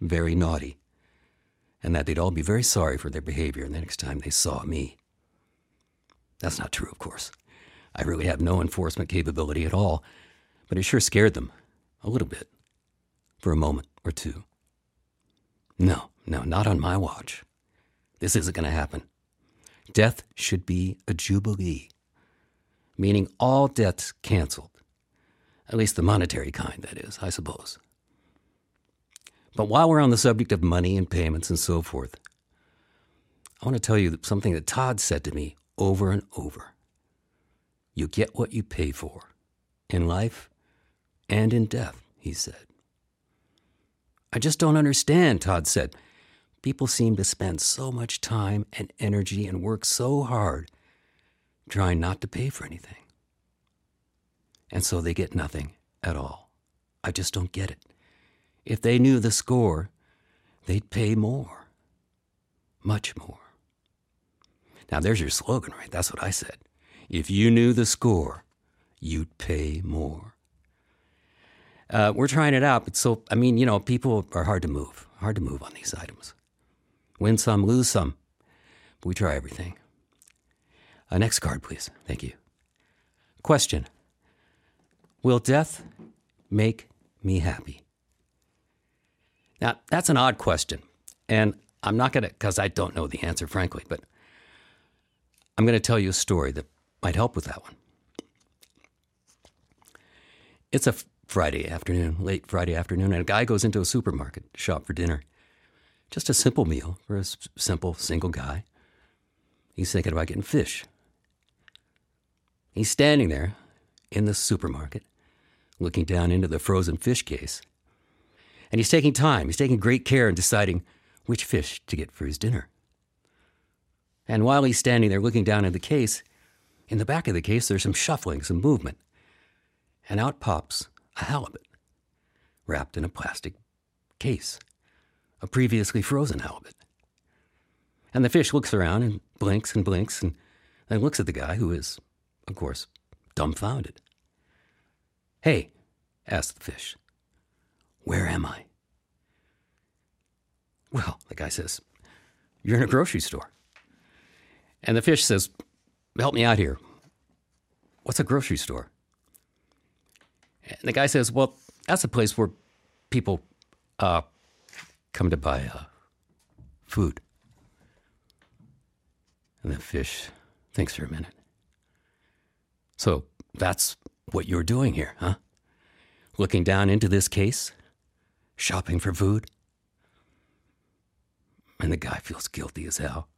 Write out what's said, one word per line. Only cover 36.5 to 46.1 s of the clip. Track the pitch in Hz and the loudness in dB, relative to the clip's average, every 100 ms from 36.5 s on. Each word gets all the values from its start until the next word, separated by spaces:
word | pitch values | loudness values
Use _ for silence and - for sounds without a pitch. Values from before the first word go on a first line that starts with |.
| - - _ _ _ _ _ _ _ _ _ _ _ _ | -12 -20 _ _ _ _ _ _ _ _ _ _ _ _
"You | - 78 | -6 -4
get | - 110 | 0 -2
what | - 117 | -2 -4
you | 117 | -4
pay | - - 76 | -6 -4 -4
for, | 69 76 - - _ _ _ _ _ - | -4 -12 -16 -20 _ _ _ _ _ -4
in | 92 82 | 0 0
life | 90 113 - - _ _ _ _ _ _ _ - | 0 -2 -6 -20 _ _ _ _ _ _ _ -2
and | 104 110 | 2 4
in | 117 110 | 2 0
death," | 120 90 - _ _ | -2 -6 -10 _ _
he | - | -10
said. | 73 - - _ _ _ _ _ _ _ _ _ _ _ _ _ _ _ _ - | -8 -8 -10 _ _ _ _ _ _ _ _ _ _ _ _ _ _ _ _ -8
"I | 117 | -2
just | 147 - | 0 2
don't | 160 156 | 4 6
understand," | 147 135 - 165 170 107 | 4 2 4 6 6 4
Todd | 95 87 76 | 2 0 2
said. | - 67 - _ | 0 -2 -6 _